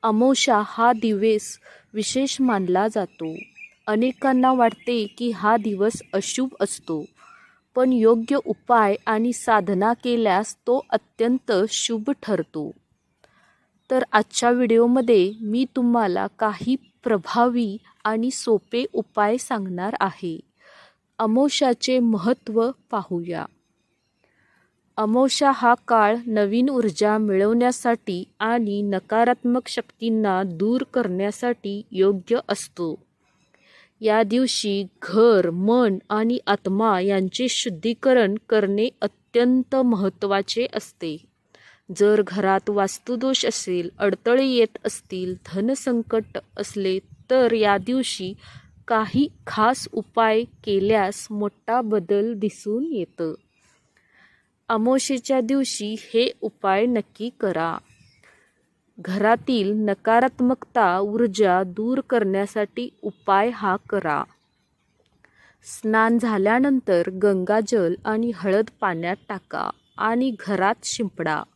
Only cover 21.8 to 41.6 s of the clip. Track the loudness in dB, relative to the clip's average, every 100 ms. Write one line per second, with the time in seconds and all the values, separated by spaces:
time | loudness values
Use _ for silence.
21.8 | 0 2 2 0 0 -2 -2 -2 -2 -4
22.8 | _ -8 -4 -8 -6 -8 -10 _ _ _
23.8 | _ _ _ _ _ _ _ _ _ _
24.8 | _ -4 0 2 2 2 2 2 2 2
25.8 | 2 4 4 2 -2 0 0 2 0 2
26.8 | 0 2 0 2 2 2 2 2 2 0
27.8 | -2 -2 -4 -8 -8 _ -2 0 -2 -2
28.8 | -2 -4 _ 0 2 2 0 -2 -2 -8
29.8 | -10 _ -2 0 0 0 -2 -2 0 0
30.8 | -2 -2 -2 -2 -4 -4 -4 -4 -6 -10
31.8 | -8 2 2 2 -2 -4 -2 -8 -8 -8
32.8 | -8 -8 _ _ _ _ _ _ _ -20
33.8 | _ _ 0 2 2 0 0 -2 -2 -4
34.8 | -6 _ -4 4 6 6 2 0 2 4
35.8 | 2 0 _ -2 0 -2 -2 -2 0 0
36.8 | 2 2 0 0 -2 -2 -4 -2 -6 -4
37.8 | -4 -2 2 4 4 0 _ 0 2 0
38.8 | -2 _ -8 _ _ 2 4 2 2 2
39.8 | 2 2 0 -2 -2 0 0 -4 -4 -4
40.8 | -10 _ -10 -10 _ _ _ _